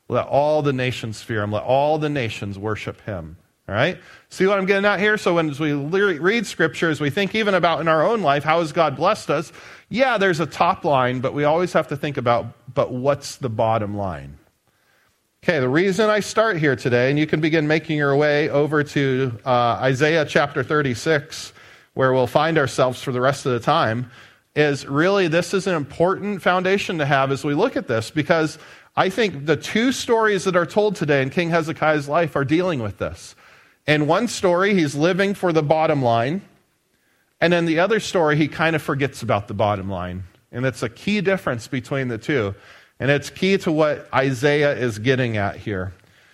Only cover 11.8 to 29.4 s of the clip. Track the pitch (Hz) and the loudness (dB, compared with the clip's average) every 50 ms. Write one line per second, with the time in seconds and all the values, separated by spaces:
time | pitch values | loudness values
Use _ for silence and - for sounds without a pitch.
11.8 | 156 - 147 139 - 147 139 143 120 120 117 107 95 117 - _ - - - 143 | 0 0 -6 -6 -4 -4 -4 -2 0 2 2 2 0 -6 -14 _ -14 -6 -2 -2
12.8 | 120 - 123 127 127 143 143 143 - - - - 139 120 110 117 113 113 113 113 | -2 -2 -2 -2 0 0 0 -2 -4 -14 -12 -8 -8 -6 -2 0 0 2 2 0
13.8 | 107 98 104 101 101 95 80 71 69 69 71 - _ _ _ _ _ _ _ _ | -2 -4 -6 -6 -6 -6 -6 -8 -12 -16 -20 -20 _ _ _ _ _ _ _ _
14.8 | _ _ _ _ _ _ _ _ _ _ _ _ - - 170 143 127 127 131 160 | _ _ _ _ _ _ _ _ _ _ _ _ -2 0 0 0 0 2 2 2
15.8 | 190 196 180 202 220 214 214 208 190 - - 226 220 226 196 156 156 143 127 - | 2 2 2 2 2 2 2 0 -2 -2 0 2 2 2 2 0 0 0 0 0
16.8 | - 131 120 120 123 135 143 147 151 151 160 151 160 156 160 160 151 151 156 160 | 0 2 2 4 4 2 2 0 0 0 0 0 0 2 2 2 2 2 0 0
17.8 | 156 - 156 151 143 139 139 143 151 147 147 147 156 123 123 143 147 143 156 151 | 0 -2 -2 0 2 2 2 2 2 2 2 2 0 0 0 0 0 2 0 0
18.8 | 143 143 - 151 139 135 127 127 135 123 113 - - 135 123 120 120 117 110 92 | -2 0 -2 0 0 0 0 0 -2 -4 -4 -6 -2 0 2 4 4 2 0 2
19.8 | 123 135 135 120 151 151 165 165 147 147 - 165 147 139 - 139 120 - 156 151 | 0 0 2 2 2 2 2 2 0 2 2 0 0 0 -2 -4 -4 0 0 0
20.8 | 147 131 117 - - 160 160 139 143 - - - - - - - - - - - | 0 0 -2 -2 0 0 0 0 -2 -6 -14 -14 -14 -16 -18 -20 -20 -20 -20 -20
21.8 | _ _ - 113 107 127 131 131 123 117 - 156 151 165 165 156 139 - - - | _ _ -2 0 2 2 4 2 2 2 2 0 2 2 2 2 0 0 2 0
22.8 | 131 127 123 - - 139 123 123 131 139 135 - - 135 123 117 - 151 147 165 | 0 0 0 -4 -6 -4 -2 0 0 0 0 0 -2 -2 -2 -2 0 0 2 2
23.8 | 143 110 110 123 127 - - - - - _ _ _ _ - 143 151 147 139 - | 2 0 -2 -4 -6 -10 -14 -20 -20 -20 _ _ _ _ 0 2 2 2 2 -2
24.8 | - 131 139 147 165 190 202 202 185 165 151 170 170 - - 190 - 202 175 156 | -4 -2 0 2 2 4 4 2 2 2 2 0 0 0 -2 -2 -2 -2 -2 -2
25.8 | 139 - - - 170 185 185 139 185 208 202 170 - 196 180 185 185 185 196 196 | -4 -6 -2 0 0 0 0 -2 -4 -6 -6 -2 0 0 0 2 2 0 0 0
26.8 | 190 - 190 160 143 139 147 135 135 135 139 131 - 151 143 151 220 262 - 277 | -2 -4 -2 -2 0 2 2 2 2 2 0 -2 -2 -2 0 0 0 0 -2 -4
27.8 | - - 117 113 110 - - 156 143 165 170 165 156 147 - - - - - - | -4 -2 -2 -2 -2 -2 -4 -4 0 2 2 2 2 -2 -4 -10 -20 -20 -20 -20
28.8 | - _ - 143 165 190 190 254 226 196 156 139 | -18 _ -2 0 0 0 2 0 -2 -2 -2 -4